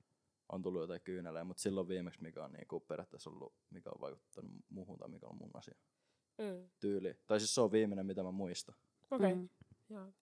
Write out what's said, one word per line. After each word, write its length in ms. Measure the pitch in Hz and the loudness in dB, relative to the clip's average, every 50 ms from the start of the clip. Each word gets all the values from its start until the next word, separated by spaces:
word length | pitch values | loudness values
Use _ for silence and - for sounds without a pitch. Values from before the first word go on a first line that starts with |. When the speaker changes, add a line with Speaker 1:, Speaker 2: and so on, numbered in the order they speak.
| _ _ _ _ _ _ _ _ _ - | _ _ _ _ _ _ _ _ _ -8
Speaker 1:
on 140 | 95 95 | -6 -2
tullut 180 | 90 92 92 85 | -2 0 0 0
jotain 200 | 80 90 85 80 | -2 -2 -6 -6
kyyneleä, 440 | - 92 92 90 87 80 80 82 87 | -6 -6 -6 -4 -4 -4 -6 -4 -6
mut 140 | 92 87 - | -6 -6 0
silloin 300 | - 101 95 95 87 87 | 0 2 2 2 0 0
viimeksi, 340 | 92 90 87 85 - - | 0 -2 -2 -4 -6 -8
mikä 220 | 82 82 - 78 78 | -12 -10 -8 -10 -10
on 80 | 67 | -10
niinku 280 | 71 - - - 82 80 | -10 -12 -10 -6 -6 -6
periaatteessa 500 | - - 78 - - - - - - 80 | -4 -4 -6 -6 -6 -10 -12 -12 -12 -12
ollut, 240 | - - - - _ _ _ _ | -10 -10 -14 -14 _ _ _ _
mikä 200 | - 85 - - - | -18 -12 -12 -10 -10
on 60 | - | -8
vaikuttanut 520 | 67 71 65 - _ _ - - - 50 50 - - - | -8 -8 -10 -12 _ _ -14 -14 -12 -12 -14 -16 -16 -12
muuhun 300 | - 95 95 101 - - | -12 -12 -10 -10 -10 -12
tai 100 | - - | -10 -12
mikä 180 | - - - | -12 -14 -14
on 100 | - - - | -14 -12 -12
mun 120 | - - - | -14 -12 -14
asia. 200 | - - - - _ _ _ _ _ _ _ _ _ _ _ - - | -14 -14 -16 -18 _ _ _ _ _ _ _ _ _ _ _ -8 -6
Speaker 2:
Mm. 300 | 214 202 185 180 185 180 _ - | -4 -4 -4 -6 -10 -16 _ 0
Speaker 1:
Tyyli. 340 | - 101 101 95 95 90 - - _ | 2 2 2 4 2 0 -4 -4 _
Tai 140 | - 107 104 | 4 6 6
siis 140 | 107 107 - | 6 4 6
se 60 | 131 | 8
on 120 | 113 98 | 8 8
viimeinen, 340 | 107 110 110 101 98 95 95 | 8 8 6 6 4 0 0
mitä 160 | 95 95 95 | 0 0 0
mä 80 | 92 92 | 0 0
muistan. 440 | 95 98 95 87 90 - - - - _ _ _ _ _ _ - | 0 -2 -2 -2 -4 -6 -8 -10 -14 _ _ _ _ _ _ -2
Speaker 2:
Okei. 240 | 269 233 196 185 185 | 4 6 6 6 6
Speaker 3:
Mm. 140 | 180 180 - _ _ - _ - _ _ - | 4 -2 -6 _ _ -20 _ -20 _ _ -14
Speaker 2:
Joo. 220 | 214 196 190 196 190 _ | -12 -12 -12 -12 -16 _